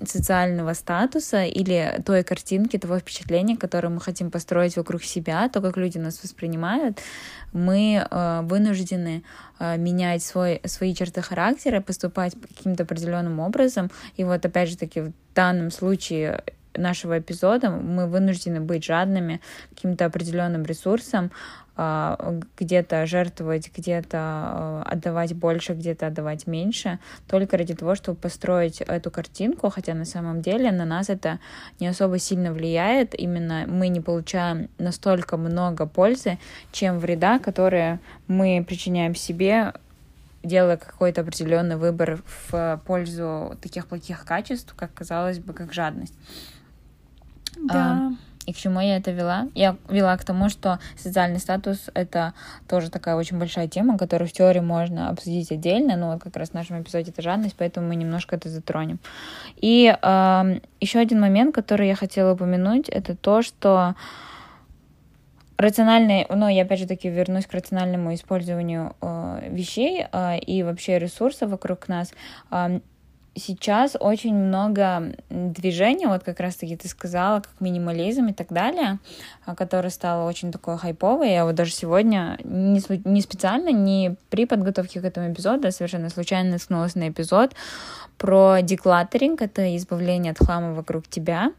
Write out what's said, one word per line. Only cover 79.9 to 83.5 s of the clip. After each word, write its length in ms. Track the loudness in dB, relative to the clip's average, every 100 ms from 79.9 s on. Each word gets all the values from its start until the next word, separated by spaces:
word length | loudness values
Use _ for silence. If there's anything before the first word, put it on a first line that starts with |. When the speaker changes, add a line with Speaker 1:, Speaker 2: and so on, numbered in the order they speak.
Speaker 1:
стало 360 | -4 -2 0 -2
очень 240 | -4 -6
такое 260 | -6 -6 -6
хайповое. 560 | -6 0 2 4 4
Я 120 | 4 4
вот 80 | 2
даже 160 | 0
сегодня 640 | -2 2 4 6 4 0 -6
не 360 | -6 0 4 4
слу-, 220 | 2 -2 2
не 160 | 2
специально, 480 | 2 0 0